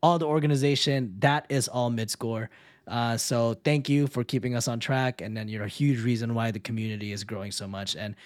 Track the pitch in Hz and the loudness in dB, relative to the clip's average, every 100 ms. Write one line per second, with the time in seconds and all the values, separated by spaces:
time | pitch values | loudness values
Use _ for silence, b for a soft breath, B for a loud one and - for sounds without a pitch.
0 | 160 170 156 156 147 143 143 139 - 139 | 4 4 2 2 4 4 4 2 2 0
1 | 120 95 143 147 - 139 117 127 120 117 | -2 2 2 2 0 -2 0 0 0 0
2 | 110 - 117 113 113 b b b - 120 | -4 -4 -4 -4 -6 b b b -6 -2
3 | 117 117 - 123 117 113 - 147 135 143 | 0 0 0 2 2 2 2 2 4 2
4 | 143 - 113 135 123 123 113 117 - 131 | 2 0 -2 -2 0 -2 -2 -2 0 0
5 | 127 120 101 110 107 107 104 - 143 123 | 0 -2 -6 -6 -6 -6 -6 0 2 4
6 | 117 117 117 117 113 104 - 113 110 107 | 2 0 0 0 0 -2 -4 -4 -4 -4
7 | 104 101 101 104 101 - 101 98 98 - | -6 -8 -8 -8 -8 -8 -8 -6 -6 -6
8 | 104 104 | -8 -10